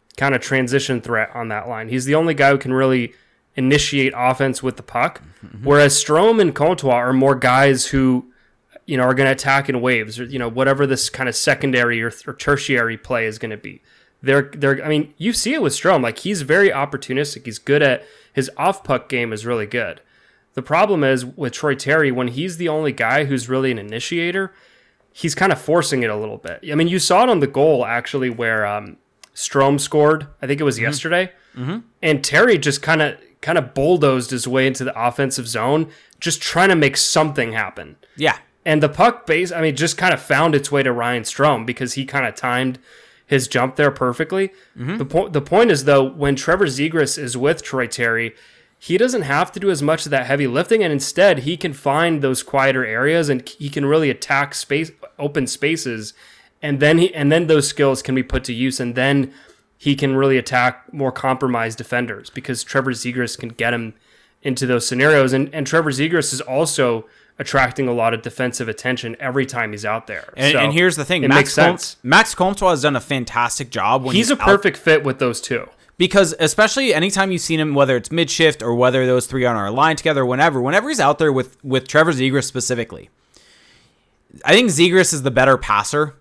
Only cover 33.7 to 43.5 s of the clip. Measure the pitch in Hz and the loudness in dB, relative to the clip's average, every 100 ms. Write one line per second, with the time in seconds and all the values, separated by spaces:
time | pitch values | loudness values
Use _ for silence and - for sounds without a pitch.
33.7 | - 143 180 143 131 120 127 123 131 131 | -2 2 4 4 2 -2 -6 -2 0 0
34.7 | 127 127 110 120 120 135 135 117 113 117 | 0 -4 -4 -2 0 -2 -2 -6 -4 0
35.7 | 151 160 - _ _ 170 156 - 170 190 | 0 0 -8 _ _ -6 -4 -2 2 4
36.7 | 175 143 - - - 156 143 117 110 98 | 4 2 2 0 2 0 0 -4 -4 -6
37.7 | - 76 73 _ - 151 107 - _ - | -8 -16 -20 _ -4 -2 -2 -6 _ 0
38.7 | 156 143 143 226 233 - 160 180 180 160 | 2 2 4 2 2 -2 -2 -2 -2 -2
39.7 | 135 160 - 180 143 - 139 165 147 143 | 0 -2 0 0 0 0 2 4 2 2
40.7 | 139 131 120 120 123 107 - 147 127 113 | 0 0 0 -2 -2 -4 0 2 2 -2
41.7 | 120 123 - 127 143 123 - 123 123 131 | -6 -6 -6 -6 -4 -4 -4 -2 0 -2
42.7 | 127 _ - _ _ - 139 120 | -4 _ -20 _ _ -2 0 0